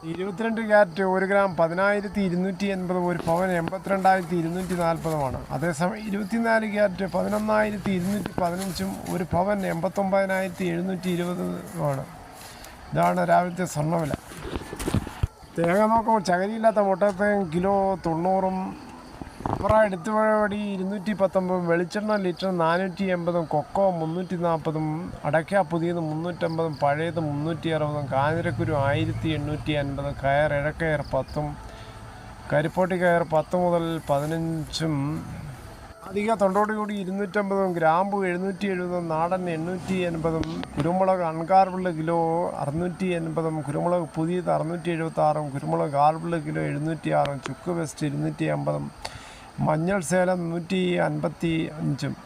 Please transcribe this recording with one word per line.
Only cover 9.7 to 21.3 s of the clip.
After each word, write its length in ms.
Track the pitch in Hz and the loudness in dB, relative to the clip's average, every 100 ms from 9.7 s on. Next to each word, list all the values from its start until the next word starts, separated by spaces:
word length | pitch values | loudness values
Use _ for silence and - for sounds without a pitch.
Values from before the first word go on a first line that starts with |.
എൺപത്തൊമ്പതിനായിരത്തി 960 | 170 180 180 196 196 196 190 190 175 185 | 0 -2 0 2 2 2 0 -2 -2 -2
എഴുന്നൂറ്റി 380 | 170 185 190 185 175 | 0 -2 -2 -2 0
ഇരുപതുമാണ്. 840 | 175 180 180 180 - 175 147 135 - - - - - - - - - | -2 -2 -4 -6 -8 -4 -2 -2 -6 -12 -18 -18 -18 -16 -18 -18 -6
ഇതാണ് 320 | 147 175 180 175 | 2 2 2 4
രാവിലത്തെ 360 | 170 180 175 180 147 | 4 4 -2 -4 -2
സ്വർണ്ണവില. 360 | 151 170 151 - - - - - - - - - - - - - - - | -2 0 -2 -4 -8 -12 -8 -8 -8 -6 -2 -2 -2 -6 -6 -6 -12 -2
തേങ്ങ 320 | 170 185 214 | 2 4 4
നോക്കുമ്പോൾ 320 | 226 220 220 190 | 4 4 2 4
ചകരിയില്ലാത്ത 520 | 175 196 226 220 208 202 | 0 0 2 2 4 2
മുട്ടത്തേങ്ങ 580 | 190 202 185 208 202 185 165 | 4 2 2 2 2 2 0
കിലോ 220 | 190 196 196 185 170 | 2 4 2 0 0
തൊണ്ണൂറും, 520 | 160 175 190 190 185 190 196 - - - - - - - | 0 2 2 2 -2 -6 -10 -14 -16 -18 -14 -14 -8 -4
ഇപ്പറ 200 | - 202 214 214 | -2 4 6 6
എടുത്ത 220 | 185 160 214 | 2 -2 2
വഴി 420 | 214 214 208 202 208 | 4 4 2 0 -4
ഇരുന്നൂറ്റി 400 | 196 190 208 185 190 | -4 -4 -4 -4 0
പത്തൊമ്പത്, 420 | 190 | 2